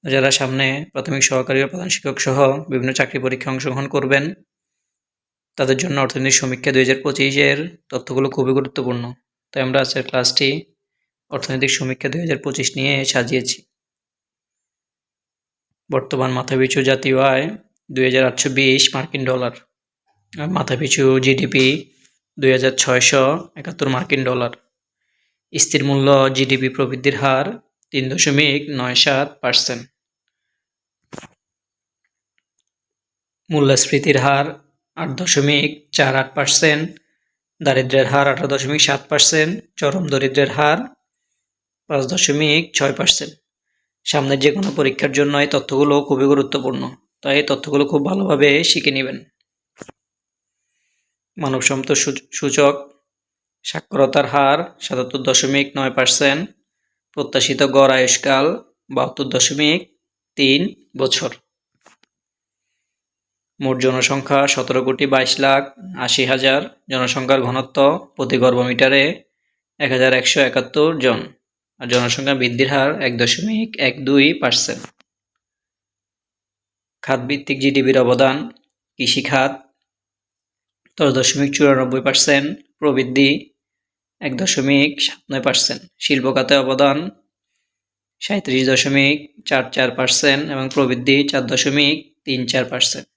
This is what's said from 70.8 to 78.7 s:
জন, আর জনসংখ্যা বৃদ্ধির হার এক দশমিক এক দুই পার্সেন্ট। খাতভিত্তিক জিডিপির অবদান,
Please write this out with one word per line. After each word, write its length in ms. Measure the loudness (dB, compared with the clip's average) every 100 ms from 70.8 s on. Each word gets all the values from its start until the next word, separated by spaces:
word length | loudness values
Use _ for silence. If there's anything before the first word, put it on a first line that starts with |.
| 0 2
জন, 220 | 0 0 -4 _ _ _ _ _
আর 60 | -2
জনসংখ্যা 460 | 0 0 -2 -2
বৃদ্ধির 340 | 0 -2 0 0
হার 220 | 2 0 -2
এক 100 | -4 -2
দশমিক 500 | -2 0 -2 -4 -4 -2
এক 160 | -4 -2
দুই 200 | 2 4 4
পার্সেন্ট। 480 | 2 -2 0 -2 -8 -12 _ _ _ _ _ _ _ _ _ _ _ _ _ _ _ _ _ _ _ _ _
খাতভিত্তিক 560 | -4 -4 -2 -6 -4 0
জিডিপির 380 | 2 2 4 4
অবদান, 380 | 4 4 2 2 -8 -16 _